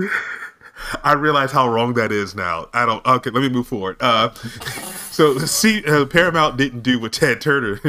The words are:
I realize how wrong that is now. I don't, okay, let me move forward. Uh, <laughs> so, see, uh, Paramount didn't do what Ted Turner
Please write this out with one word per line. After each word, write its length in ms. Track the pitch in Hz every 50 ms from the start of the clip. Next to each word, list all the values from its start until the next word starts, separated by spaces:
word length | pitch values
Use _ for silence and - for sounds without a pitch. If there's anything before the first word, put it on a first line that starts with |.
| 185 202 - - - - - - - - - _ - - - - - - - - -
I 100 | 143 147
realize 360 | 143 147 151 147 143 135 131
how 180 | 127 147 131 120
wrong 260 | 117 113 117 123 123
that 180 | 120 113 107 107
is 220 | 104 101 92 95
now. 320 | 104 92 87 85 82 82 - -
I 140 | - 120
don't, 180 | 117 - - -
okay, 260 | 120 127 123 - 123
let 100 | 107 123 139
me 60 | 135
move 180 | 123 123 120
forward. 300 | - 131 107 95 95 90 -
Uh, 320 | 120 127 117 110 110 123 117
<laughs> 800 | - - 117 - - - - - - - - - - - -
so, 260 | - - 160 151 135 135
see, 460 | 156 151 - - - 220 220 214 147
uh, 220 | 151 151 147 143
Paramount 500 | 135 - 170 175 180 165 165 156 151 123
didn't 240 | 123 139 139 123 120
do 200 | 110 127 127 120
what 120 | 113 110 -
Ted 280 | - 160 139 117 110
Turner 400 | - 151 143 139 123 104 101 101 -